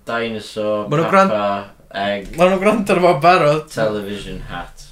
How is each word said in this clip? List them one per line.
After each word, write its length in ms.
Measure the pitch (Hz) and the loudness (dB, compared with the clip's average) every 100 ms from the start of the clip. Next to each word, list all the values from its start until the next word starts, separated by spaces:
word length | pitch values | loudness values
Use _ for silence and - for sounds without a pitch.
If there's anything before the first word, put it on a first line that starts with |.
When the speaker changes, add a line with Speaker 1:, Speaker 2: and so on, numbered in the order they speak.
Speaker 1:
Dinosaur, 800 | - 117 113 110 - 110 107 104 104 | -8 -6 -4 -6 -8 -6 -2 -2 -2
Speaker 2:
Ma' 140 | 147 | -2
nhw'n 100 | 165 | 2
gwran- 220 | 190 190 | 4 4
Speaker 1:
Papa, 380 | 104 101 101 98 - - | 2 -2 -4 -8 -18 -12
Egg. 380 | 98 101 101 95 151 | -6 -4 -4 -6 2
Speaker 2:
Ma' 100 | 180 | 2
nhw'n 140 | 190 | 4
gwrando 320 | 202 233 202 | 2 0 0
ar 80 | 180 | 2
fo'n 160 | 175 151 | 4 4
barod. 460 | 170 180 147 156 156 | 4 6 4 2 -2
Speaker 1:
Television 680 | 120 110 104 101 101 95 92 | -2 -2 -2 -6 -10 -10 -12
hat. 440 | - 87 - - - | -10 -12 -12 -18 -20